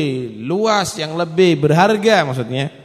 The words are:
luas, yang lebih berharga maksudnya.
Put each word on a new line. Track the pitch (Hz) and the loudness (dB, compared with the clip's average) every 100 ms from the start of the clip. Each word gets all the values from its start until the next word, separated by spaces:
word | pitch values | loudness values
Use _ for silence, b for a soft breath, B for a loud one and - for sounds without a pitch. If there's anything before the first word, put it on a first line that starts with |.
| 151 131 120 107 | 0 -4 -8 -10
luas, | 123 185 220 208 175 - | -6 -2 0 0 -2 -6
yang | 151 160 | -8 -6
lebih | 170 165 185 151 | -4 2 4 4
berharga | 147 156 202 220 214 202 147 | 2 4 4 2 2 2 2
maksudnya. | 127 117 131 139 - | -4 -4 -4 -6 -8